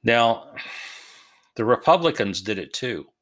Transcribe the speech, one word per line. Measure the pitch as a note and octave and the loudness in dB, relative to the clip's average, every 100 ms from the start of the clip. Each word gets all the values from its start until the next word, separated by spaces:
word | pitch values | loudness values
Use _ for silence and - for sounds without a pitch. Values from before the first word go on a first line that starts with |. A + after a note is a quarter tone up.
Now, | A#2 A#2 A#2 A2+ - - - - - - - - _ _ _ - | 4 4 4 0 -6 -18 -16 -16 -16 -18 -20 -20 _ _ _ -4
the | A2+ | 2
Republicans | B2+ - E3+ E3 - G2+ F#2 | 2 4 4 4 0 -4 -4
did | G2 G2 | -6 -6
it | E2 | -6
too. | - B2+ F2+ C#2 _ | -8 -6 -8 -12 _